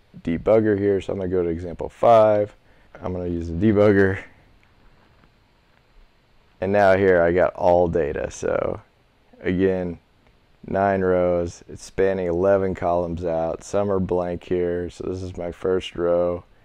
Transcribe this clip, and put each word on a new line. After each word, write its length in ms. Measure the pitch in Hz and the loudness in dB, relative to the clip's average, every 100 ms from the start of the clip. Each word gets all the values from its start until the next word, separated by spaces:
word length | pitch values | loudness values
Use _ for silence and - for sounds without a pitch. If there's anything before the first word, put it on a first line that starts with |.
| _ - | _ -12
debugger 560 | 85 82 107 110 107 98 | -6 -4 2 2 2 0
here. 220 | 101 98 | 0 -2
So 100 | - | -4
I'm 80 | 98 | -6
gonna 100 | 92 | -4
go 140 | 92 | -2
to 60 | 85 | -2
example 400 | 82 87 80 78 | -4 -8 -10 -12
five. 680 | - 117 113 107 104 101 - _ _ _ - | 2 6 6 6 2 -2 -8 _ _ _ -14
I'm 100 | 92 | -10
gonna 160 | 90 87 | -8 -6
use 220 | 85 85 | -6 -6
the 40 | |
debugger. 680 | 82 110 101 107 98 95 95 - _ _ _ _ _ _ _ _ _ _ _ _ _ _ _ _ _ _ _ _ _ _ - | 0 2 4 4 4 2 0 -10 _ _ _ _ _ _ _ _ _ _ _ _ _ _ _ _ _ _ _ _ _ _ -8
And 100 | 95 | -2
now 240 | 101 98 | 4 4
here 260 | 95 95 87 | 6 4 4
I 120 | 85 | 4
got 200 | 90 80 | 2 0
all 360 | - 90 87 87 | 2 2 4 2
data. 420 | 85 73 - - | 0 -2 -4 -8
So 480 | - - - - - - _ _ _ _ - | -8 -4 -4 -4 -8 -14 _ _ _ _ -10
again, 580 | 92 92 95 92 90 82 _ _ _ _ _ _ | -4 0 0 0 -4 -10 _ _ _ _ _ _
nine 360 | - 95 98 95 | -6 -2 0 0
rows, 640 | 92 90 90 87 87 - - | 0 2 2 0 -4 -10 -20
it's 160 | - | -20
spanning 440 | - - 95 95 87 | -8 -2 0 0 -2
eleven 460 | 85 95 98 95 | 0 2 2 0
columns 520 | 90 87 87 85 82 | -2 -2 -2 -2 -6
out. 400 | 87 80 82 - | -4 -4 -4 -6
Some 260 | - 101 101 | -6 -4 -2
are 80 | 95 | -2
blank 460 | 90 90 87 87 | -2 -2 -4 -6
here. 440 | - 90 87 87 85 | -4 -4 -2 -4 -8
So 140 | - | -10
this 180 | - 92 | -10 -8
is 140 | 92 | -10
my 160 | 90 87 | -10 -10
first 460 | - 95 92 - 85 | -6 -2 -2 -4 -4
row 480 | 87 87 87 87 - _ | 0 0 0 -4 -10 _